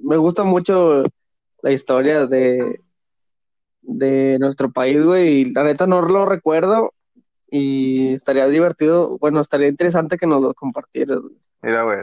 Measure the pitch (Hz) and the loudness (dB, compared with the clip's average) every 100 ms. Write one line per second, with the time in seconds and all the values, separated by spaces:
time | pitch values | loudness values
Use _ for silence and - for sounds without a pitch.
0 | 135 156 160 175 196 180 175 190 170 143 | -2 2 2 0 0 0 0 2 2 2
1 | 135 - _ _ _ _ - 131 - 131 | 0 -4 _ _ _ _ -2 -2 0 0
2 | 135 151 131 131 127 127 123 - _ _ | 2 2 2 2 2 0 -2 -6 _ _
3 | _ _ _ _ _ _ _ _ 131 123 | _ _ _ _ _ _ _ _ -12 -4
4 | 135 135 135 131 139 135 135 127 127 147 | -2 0 0 0 -2 -2 -4 -2 0 2
5 | 160 185 175 139 131 123 147 147 185 180 | 2 2 2 2 0 0 -2 0 0 0
6 | 170 190 196 185 - 160 185 226 226 - | 2 0 0 -2 0 0 0 0 -2 -6
7 | _ _ _ _ _ 143 139 135 131 131 | _ _ _ _ _ -4 -2 -2 -2 0
8 | 131 135 - 135 135 151 170 160 156 170 | -2 -2 -2 0 2 2 0 0 0 2
9 | 170 - 151 151 147 143 143 143 175 170 | 0 -2 -2 0 -2 0 0 0 0 0
10 | 160 175 165 143 131 135 139 127 - - | -2 -2 0 0 0 -2 -8 -10 -10 -6
11 | 139 135 - _ _ _ 110 113 117 101 | -4 -4 -8 _ _ _ -4 -2 -2 -4